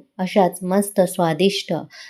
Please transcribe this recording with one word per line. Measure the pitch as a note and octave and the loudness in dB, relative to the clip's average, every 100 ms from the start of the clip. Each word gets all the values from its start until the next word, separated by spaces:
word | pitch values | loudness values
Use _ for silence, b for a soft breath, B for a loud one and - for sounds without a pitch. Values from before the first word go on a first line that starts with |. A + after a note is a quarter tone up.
| _ - | _ -8
अशाच | F#3 G#3 F3 F3 | -2 2 2 0
मस्त | F3+ G3 G3+ - | -2 0 0 0
स्वादिष्ट | F3+ F3+ E3+ D#3 G3 G3 - D#3 D3 B | 0 2 0 2 0 0 -6 -6 -8 B